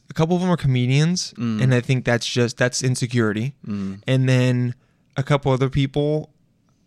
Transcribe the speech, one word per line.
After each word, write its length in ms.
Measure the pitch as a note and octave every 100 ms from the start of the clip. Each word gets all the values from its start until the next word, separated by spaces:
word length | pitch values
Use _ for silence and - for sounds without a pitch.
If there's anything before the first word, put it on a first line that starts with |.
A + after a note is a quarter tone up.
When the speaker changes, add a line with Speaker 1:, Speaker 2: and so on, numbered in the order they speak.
| -
Speaker 1:
a 40 |
couple 220 | - D#3+ F3
of 60 |
them 100 | F3+
are 60 | F3
comedians, 760 | C#3 B2+ B2 C3+ D#3 F3+ - -
Speaker 2:
Mm. 240 | A#2+ A2
Speaker 1:
and 120 | C3
I 60 | B2
think 240 | A#2+ C3 A#2
that's 200 | A#2+ -
just, 300 | B2 A#2+ -
that's 260 | B2 -
insecurity. 720 | C3 B2+ B2 A#2+ A2 G#2 B2 - -
Speaker 2:
Mm. 360 | G2+ F#2+ G2 A#2
Speaker 1:
And 220 | C3 C3
then 460 | B2+ B2+ B2 B2 - _ _ _ -
a 60 |
couple 280 | C3 C#3+ C#3
other 180 | C3 C3
people, 600 | C#3+ C3+ D3 D3 D3+ - _ _ _ _ _